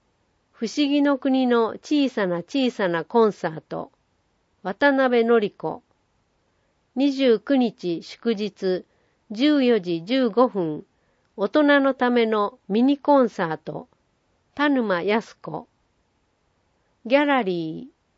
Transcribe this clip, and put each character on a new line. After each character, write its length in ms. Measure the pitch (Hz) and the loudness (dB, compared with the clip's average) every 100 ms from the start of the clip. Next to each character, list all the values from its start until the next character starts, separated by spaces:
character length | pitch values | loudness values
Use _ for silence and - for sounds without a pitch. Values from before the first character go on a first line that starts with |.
| _ _ _ _ _ | _ _ _ _ _
不 140 | - | -10
思 220 | 220 - 285 | -8 -2 0
議 140 | 285 | 2
の 160 | 285 269 | 2 0
国 280 | 277 262 247 | 0 0 2
の 280 | 240 220 - | 2 0 -4
小 260 | - 294 269 | -2 0 0
さ 180 | - 185 | -2 -2
な 120 | 170 | -4
小 320 | - 277 247 | -4 -2 -2
さ 180 | - 190 | 0 -2
な 160 | 170 | -2
コ 220 | 151 233 220 | 0 2 2
ン 80 | |
サ 140 | - 165 | 0 -8
ー 120 | 156 | -8
ト、 320 | - 160 - _ _ _ _ _ _ _ | -12 -12 -12 _ _ _ _ _ _ _
渡 300 | 180 - 285 | -10 0 2
辺 320 | 269 262 240 | 2 2 2
典 260 | 226 233 202 | 2 2 0
子。 320 | - 160 170 _ _ _ _ _ _ _ _ _ _ _ 247 | -6 -10 -10 _ _ _ _ _ _ _ _ _ _ _ -2
二 160 | 285 | -2
十 260 | 269 262 214 | 0 2 2
九 180 | - 269 | 2 0
日 440 | 233 - 180 165 | 0 -4 -8 -8
祝 300 | - - 233 | -10 -8 -4
日、 540 | 208 208 - 190 185 - _ _ _ - | -4 -6 -6 -4 -4 -6 _ _ _ -14
十 320 | 214 294 294 | -2 0 2
四 200 | 247 220 | 2 0
時 200 | 175 165 175 | 0 -6 -2
十 240 | 262 240 | -2 0
五 180 | 233 254 | 2 0
分、 380 | 202 165 151 - _ _ _ _ - | 0 -4 -6 -12 _ _ _ _ -6
大 120 | 196 | -2
人 320 | 302 285 285 | 2 4 4
の 120 | 269 | 2
た 160 | 262 247 | 0 0
め 160 | 240 | 0
の 340 | 220 220 202 - - | 0 0 -2 -6 -4
ミ 120 | 208 | 0
ニ 140 | 262 285 | 2 0
コ 240 | - 277 | 2 2
ン 80 | 233 | 2
サ 200 | - 165 | -2 -6
ー 80 | 156 | -6
ト、 300 | - 151 - _ _ _ _ _ _ | -10 -14 -14 _ _ _ _ _ _
田 160 | - 294 | -4 0
沼 320 | 269 214 175 | 0 0 -2
靖 340 | 185 220 - - | 0 -2 -4 -16
子。 260 | - 151 240 _ _ _ _ _ _ _ _ _ _ _ _ _ | -14 -14 -14 _ _ _ _ _ _ _ _ _ _ _ _ _
ギ 120 | 220 277 | -2 0
ャ 100 | 294 | 2
ラ 160 | 262 | 0
リ 480 | 190 175 160 170 269 | 0 -4 -6 -10 -14
ー、 60 | _ _ | _ _